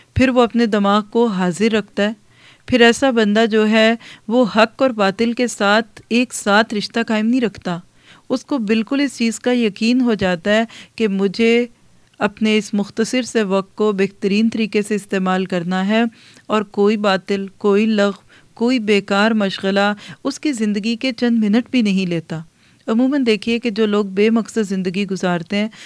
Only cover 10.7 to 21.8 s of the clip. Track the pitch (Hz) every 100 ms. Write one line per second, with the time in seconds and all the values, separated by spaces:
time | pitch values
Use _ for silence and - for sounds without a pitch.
10.7 | - - - 220 196 196 202 226 233 240
11.7 | - _ _ _ - 208 - 214 214 208
12.7 | 202 202 - 220 254 233 226 196 190 190
13.7 | - 214 190 196 - 196 202 226 226 214
14.7 | 208 208 208 202 196 185 185 185 180 170
15.7 | 185 196 220 233 - - - - 214 208
16.7 | 208 202 220 208 190 - 196 196 - 208
17.7 | 202 220 214 202 190 _ - _ - 233
18.7 | 254 208 202 202 202 220 220 196 - 196
19.7 | 196 202 208 - - 269 - 311 233 214
20.7 | 208 220 233 262 247 240 233 214 226 -
21.7 | 254